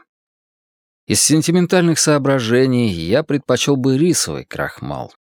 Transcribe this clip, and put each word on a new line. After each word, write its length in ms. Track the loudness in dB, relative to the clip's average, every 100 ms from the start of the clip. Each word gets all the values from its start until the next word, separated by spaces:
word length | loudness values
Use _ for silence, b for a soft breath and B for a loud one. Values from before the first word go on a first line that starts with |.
| _ _ _ _ _ _ _ _ _ _ -4
Из 140 | 0
сентиментальных 800 | 2 0 2 0 2 2 2 2
соображений 880 | 2 2 2 0 2 2 2 2 0
я 340 | -2 0 0
предпочел 540 | 0 -4 -2 -2 0 0
бы 200 | 0 2
рисовый 460 | 2 0 -2 -8
крахмал, 680 | -10 -8 -8 -8 -10 -10 -12 _